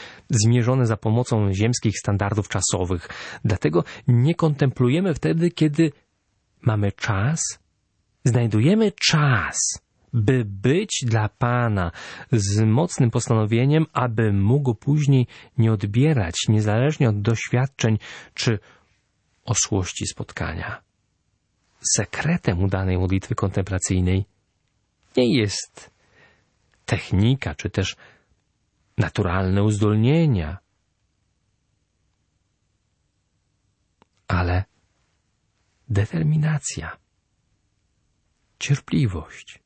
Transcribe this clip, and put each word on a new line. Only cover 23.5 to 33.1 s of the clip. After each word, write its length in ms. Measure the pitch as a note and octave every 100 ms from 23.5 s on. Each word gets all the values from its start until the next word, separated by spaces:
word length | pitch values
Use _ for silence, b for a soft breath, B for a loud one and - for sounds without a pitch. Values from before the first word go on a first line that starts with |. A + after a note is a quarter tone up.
| G2+ F#2 F#2 - F#2 F2+ F#2+ G2+ _ _ _ _ _ _ _ _ -
nie 220 | B3 C#3
jest 520 | G#2 - - - - _ b b b b b _ _ _ -
technika 640 | G#2+ - F#2+ G#2+ C3+ -
czy 160 | D#2+ G2+
też 260 | - F#2+ - b b b _ _ _ _ _ _ -
naturalne 640 | G#2+ - F#2 F2+ F#2 G2
uzdolnienia, 960 | G#2 G#2+ G#2+ G#2+ A2+ D#3 D#3+ G#2+ D#2 F#2+ _ _ _ _ _ _ _ _ _ _ _ _ _ _ _ _ _ _ _ _ _ _ _ _ _